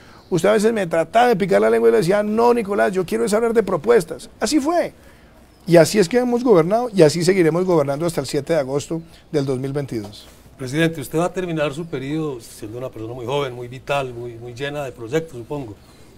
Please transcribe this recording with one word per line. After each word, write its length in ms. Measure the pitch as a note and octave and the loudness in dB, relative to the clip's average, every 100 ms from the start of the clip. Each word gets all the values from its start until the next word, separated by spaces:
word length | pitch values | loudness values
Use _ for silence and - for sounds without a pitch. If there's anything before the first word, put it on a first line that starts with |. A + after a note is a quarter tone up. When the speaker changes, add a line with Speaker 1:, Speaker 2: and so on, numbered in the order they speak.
| - - - | -20 -20 -4
Speaker 1:
Usted 180 | F3+ F#3+ | 0 2
a 60 | |
veces 180 | A3 G#3 | 4 2
me 160 | A3+ F3+ | 0 -2
trataba 400 | E3 D#3+ A3+ B3 | -2 0 4 4
de 80 | G#3 | 2
picar 240 | F#3+ G3 | 2 2
la 100 | G#3+ | 4
lengua 200 | A3+ A#3 | 4 4
y 20 | |
le 60 | A3+ | 4
decía, 260 | E3+ G3+ | 2 2
"No, 300 | G#3 G#3+ A#3+ | 0 2 4
Nicolás, 400 | A#3+ G3 G3+ A3+ | 2 0 0 0
yo 120 | F#3 F3 | 0 -2
quiero 200 | A3 A#3 | -2 0
es 80 | |
hablar 200 | G#3+ A#3 | 0 2
de 100 | A3 | 0
propuestas". 680 | G3 F3+ G#3 A#3 E3 B2+ - - | 0 -2 2 2 2 -10 -14 -6
Así 220 | A#3+ D4 | 0 0
fue. 320 | C4+ E4+ G#3 - - - - - - _ - | 0 0 -2 -6 -20 -20 -20 -20 -20 _ 4
Y 80 | E3 | 6
así 240 | D#3 G#3 | 6 4
es 80 | F3 | 2
que 120 | B3 | 2
hemos 220 | B3 A#3+ | 0 0
gobernado, 480 | B3+ F#3 D#3+ A3 B3 | 4 4 6 0 0
y 80 | G3 | 4
así 200 | D3+ D#3+ | 4 4
seguiremos 440 | E3+ G3 D#3+ D#3+ F#3 | 0 2 2 2 2
gobernando 400 | E3+ C#3 C#3 E3+ | 2 2 -2 -2
hasta 160 | E3 | -4
el 60 | C3+ | -4
siete 260 | D3 C3+ | -4 -2
de 60 | E3 | -2
agosto 420 | C3 C#3+ - E3 E3 - - | 0 -4 -4 -8 -10 -20 -6
del 160 | D3+ C#3 | -4 -2
dos 140 | C3 | -4
mil 140 | C3+ | -4
veintidós. 520 | C#3 C#3 A#2+ G2+ G#2 - - - - | -6 -6 -8 -10 -16 -20 -20 -20 -14
Speaker 2:
Presidente, 440 | C3 C#3+ E3 E3 | -8 0 0 -2
usted 180 | B2 D#3 | -6 -2
va 60 | F3+ | -2
a 80 | |
terminar 400 | F#3 F3+ D#3+ D3+ | -4 -6 -4 -4
su 120 | C#3 E3+ | -4 -10
periodo 540 | D3 C3+ D#3 D#3 B2+ | -8 -6 -6 -6 -8
siendo 380 | - - G#2+ A#2 | -14 -16 -14 -12
una 120 | C3 | -12
persona 240 | A#2 A2 | -12 -12
muy 120 | B2 A#2+ | -10 -6
joven, 280 | C#3+ C#3 | -4 -4
muy 140 | B2 B2 | -8 -14
vital, 460 | B2+ A2+ C#3+ C3 | -14 -6 -4 -4
muy, 220 | A#2 A#2+ A2+ | -10 -14 -14
muy 180 | B2 | -16
llena 320 | A#2+ C#3 D3 C3+ | -10 -8 -8 -10
de 80 | |
proyectos, 440 | B2 A2+ D3+ D#3+ B2 | -10 -4 -4 -4 -14
supongo. 380 | A2 D3 A#2+ F#2+ - - - | -10 -10 -10 -16 -20 -20 -20